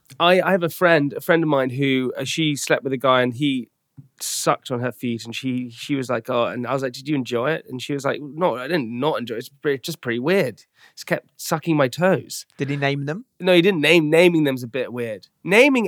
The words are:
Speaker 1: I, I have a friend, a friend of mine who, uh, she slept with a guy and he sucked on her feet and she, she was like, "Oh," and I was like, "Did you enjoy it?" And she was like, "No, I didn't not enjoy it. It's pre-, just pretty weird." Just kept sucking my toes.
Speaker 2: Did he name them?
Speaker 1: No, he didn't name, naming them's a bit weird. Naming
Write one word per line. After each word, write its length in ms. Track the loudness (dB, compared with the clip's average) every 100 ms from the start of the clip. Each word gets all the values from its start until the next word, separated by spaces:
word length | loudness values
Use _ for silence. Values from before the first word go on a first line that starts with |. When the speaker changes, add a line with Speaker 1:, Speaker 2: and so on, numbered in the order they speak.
| _ 0
Speaker 1:
I, 220 | 2 4
I 100 | 4
have 100 | 0
a 60 | 0
friend, 440 | 0 4 4 4
a 80 | -2
friend 220 | 0 2
of 60 | 4
mine 200 | 2 0
who, 420 | 0 0 0 0 -4
uh, 60 |
she 320 | -6 -2 -2 -2
slept 280 | 0 -2
with 100 | 0
a 40 | -2
guy 240 | 2 2
and 100 | 2 -2
he 340 | -2 -4 -6 _ _ -20 -20 _
sucked 500 | -10 -4 -2 -2 -4
on 80 | -6
her 120 | -6
feet 340 | -6 -6 -6 -8
and 100 | -10
she, 340 | -6 -6 -6
she 240 | -12 -6 -6
was 120 | -4
like, 180 | -4 -2
"Oh," 160 | -2 -2
and 200 | -2 -4
I 60 |
was 80 | -4
like, 100 | -4
"Did 140 | -8 -4
you 80 | -4
enjoy 360 | -2 -2 -2
it?" 140 | -4 -6
And 120 | -12
she 120 | -8
was 100 | -4 -4
like, 140 | -4
"No, 340 | -6 -4 -2 -2
I 120 | -2
didn't 300 | -4 -4 -2
not 200 | -2 -2
enjoy 160 | -4 -8
it. 40 |
It's 100 | -10
pre-, 280 | -8 -4 -4
just 220 | -6 -8
pretty 180 | -6 -4
weird." 440 | 0 0 0 -4 _ _ _ -20
Just 100 | -4
kept 220 | -4 -4 -14
sucking 400 | -4 -4 0 2
my 120 | 2
toes. 580 | 2 2 2 -2 -14 -14 -8
Speaker 2:
Did 120 | -4
he 80 | -2
name 280 | -2 -2 -4
them? 200 | -8 -12 _
Speaker 1:
No, 140 | 4
he 80 | 6
didn't 200 | 6 4
name, 280 | 4 4 6
naming 340 | 6 6 6
them's 200 | 2 0
a 40 | -4
bit 240 | -6 -6
weird. 340 | -6 -8 -10 -14 _
Naming 440 | 2 6 6 4